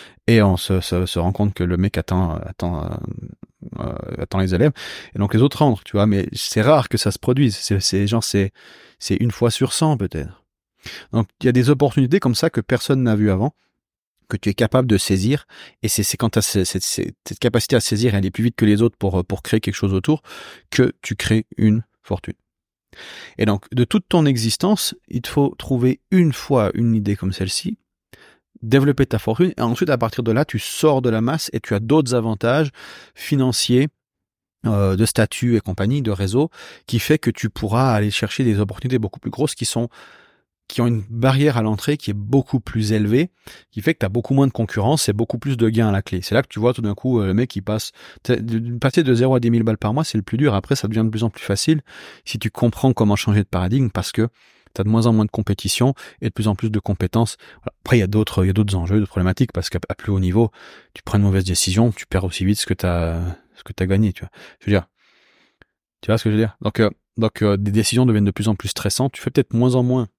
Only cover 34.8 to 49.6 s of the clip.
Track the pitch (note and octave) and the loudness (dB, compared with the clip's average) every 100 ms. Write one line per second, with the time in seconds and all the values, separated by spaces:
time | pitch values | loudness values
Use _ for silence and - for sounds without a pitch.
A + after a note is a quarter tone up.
34.8 | G2 F#2+ A2 - G#2+ - B2 A2+ - F2+ | 2 2 2 2 0 0 0 0 0 -4
35.8 | G2+ C#3+ A#2 G2 G2 A2+ D#3+ - - - | -2 -2 -2 -2 -2 0 -2 -4 -20 -20
36.8 | - A#2 - D#3 - G#2+ A2 - G#2+ A2+ | -4 -2 2 2 0 -2 -4 -4 -2 0
37.8 | C3 A2 G#2 G2+ G#2+ - B2+ G#2 G2+ - | 2 2 0 -2 -4 -2 0 2 0 -4
38.8 | C3 B2+ G#2 - - - D3 - A2 - | -2 -2 -2 -8 -10 -4 -4 -4 -6 -4
39.8 | A#2 - - - _ _ _ _ - - | -4 -8 -20 -20 _ _ _ _ -10 -2
40.8 | A#2+ A2+ G2+ A2+ C3 C3+ D3 A#2 A2 G#2+ | 0 0 -4 -2 2 4 2 2 0 0
41.8 | - D3 - G2+ G2+ C3+ C3 C#3 - A2 | -2 -4 -4 -6 0 0 0 -2 -4 -4
42.8 | G#2 G#2+ G#2 A#2 F3+ _ - - _ - | 0 0 2 2 0 _ -20 -20 _ -6
43.8 | B2+ E3 G2 G#2+ A2+ C3+ C#3 - A2+ - | -4 -2 -2 -2 0 2 2 0 -4 -2
44.8 | G#2 D3+ - G2+ A#2 A#2+ C#3 B2+ A2+ A2 | 0 0 0 -2 -2 -4 -4 0 2 2
45.8 | A2 G2 - F#2 - A2 C3+ - A#2 B2 | 2 0 -2 -6 -2 -2 -2 -2 -2 0
46.8 | A2 G2+ B2+ B2 G2 G2 B2 - F#2+ G#2+ | -2 -4 -2 0 2 0 -2 -4 -6 -4
47.8 | - - - - - B2 A2+ A2+ A#2 A#2+ | -6 -14 -20 -10 -2 -2 -2 -4 -4 -2
48.8 | C3+ D3+ C#3+ A#2+ C3 C3 A#2 A#2 | -2 0 2 4 4 2 2 2